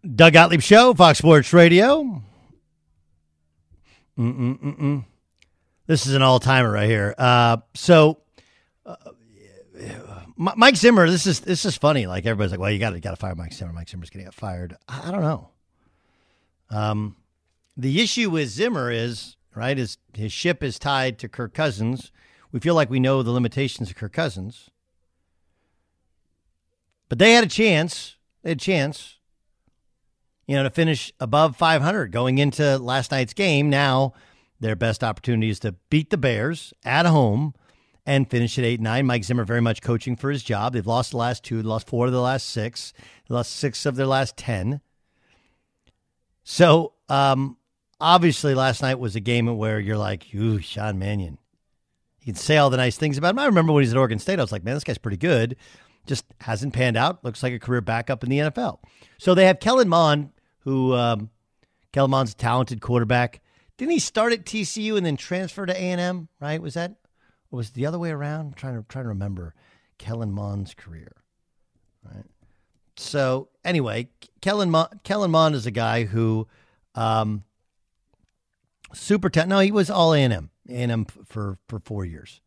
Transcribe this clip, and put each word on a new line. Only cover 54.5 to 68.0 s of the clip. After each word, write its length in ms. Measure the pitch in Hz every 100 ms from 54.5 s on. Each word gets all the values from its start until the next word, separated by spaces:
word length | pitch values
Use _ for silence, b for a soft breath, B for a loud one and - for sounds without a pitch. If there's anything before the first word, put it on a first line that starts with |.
like, 140 | 104 92
"Man, 80 |
this 100 | 143
guy's 140 | - 117
pretty 180 | 113 98
good." 400 | 165 135 117 127 b b b b -
Just 200 | 143 - _
hasn't 320 | - 110 143
panned 240 | 120 127 113
out. 260 | 139 185
Looks 200 | 127 110
like 100 | 131
a 60 | 120
career 200 | - 123
backup 460 | 101 113 117 127 123
in 40 |
the 120 | 139
N 60 | 151
F 100 | 185
L. 240 | 240 - b b b b
So 160 | -
they 120 | 185 185
have 160 | 185
Kellen 260 | 214 254 214
Mond 440 | 170 160 147 143 _ _ _
who, 300 | 135 135 127
um, 360 | 123 120 113 110 _ _ _ _ _ _
Kellen 200 | 135 135
Mond's 220 | 135 123
a 20 | -
talented 460 | 117 123 123 113
quarterback. 600 | - 120 113 123 123 - _ _ _ _
Didn't 140 | 269
he 80 | 339
start 340 | - - 233
at 120 | 233 170
T 180 | 220
C 200 | 190 220
U 140 | 214 208
and 80 | 175
then 120 | 139
transfer 480 | - 180 190 - 185
to 80 |
A 180 | 185 180
and 100 | 180
M, 260 | 180 180 160 _
right? 220 | 143 160
Was 120 | 165
that, 220 | 170 175 214 _ _ _ _ _
or 60 | 127
was 120 | 107
it 40 |
the 120 | 117 139
other 140 |
way 120 | 170